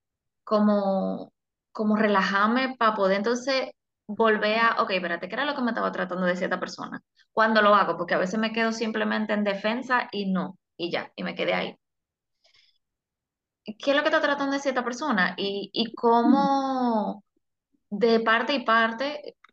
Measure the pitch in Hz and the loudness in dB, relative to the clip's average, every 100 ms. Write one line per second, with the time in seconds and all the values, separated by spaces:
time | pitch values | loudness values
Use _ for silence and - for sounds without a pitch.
0 | _ _ _ _ - 214 208 208 196 190 | _ _ _ _ -2 2 4 4 2 0
1 | 190 190 - _ _ _ _ - 214 208 | -2 -4 -10 _ _ _ _ -4 0 2
2 | 214 202 185 196 208 240 262 254 226 214 | 4 2 2 2 2 2 0 0 0 2
3 | 190 196 208 240 262 269 - - _ _ | 2 2 0 -2 -2 -2 -4 -10 _ _
4 | - 208 226 214 208 220 233 - 190 190 | -10 0 2 2 2 2 2 2 0 -2
5 | 175 170 190 220 294 277 247 220 190 190 | -2 -6 -6 -4 -4 -2 -2 -2 -2 -2
6 | 185 180 185 180 175 180 - - - - | -4 -2 0 0 -2 -4 -6 -10 -12 -12
7 | - _ _ - 220 220 208 208 175 170 | -18 _ _ 2 4 6 6 6 4 0
8 | 175 170 185 220 220 226 226 226 220 220 | -2 0 0 -2 -2 -2 -2 -2 -4 -2
9 | 214 220 214 208 208 196 214 233 262 247 | -2 -2 -2 -2 -2 -2 -2 -4 -2 -2
10 | - 208 196 185 151 - _ - 175 143 | -2 -4 -2 -2 -4 -8 _ -10 -6 -6
11 | - - - - 170 180 - - _ _ | -6 -10 -8 -4 -2 -2 -4 -10 _ _
12 | _ _ _ _ _ _ _ _ _ _ | _ _ _ _ _ _ _ _ _ _
13 | _ _ _ _ _ _ - - - 277 | _ _ _ _ _ _ -18 -6 0 0
14 | 311 311 294 277 277 277 277 254 240 247 | 2 2 0 0 -2 -2 -2 -4 -4 -4
15 | 311 214 180 185 196 202 - - 226 - | -2 0 0 -2 -6 -6 -6 -6 -6 -2
16 | 240 233 233 277 277 277 269 262 247 226 | 2 4 4 4 4 2 0 -2 0 0
17 | 196 208 - _ _ _ _ _ _ 202 | -2 -6 -14 _ _ _ _ _ _ 0
18 | 226 226 226 226 240 285 247 226 226 226 | 2 4 4 0 0 -2 2 2 2 -2
19 | 269 294 - - _ | -6 -8 -12 -18 _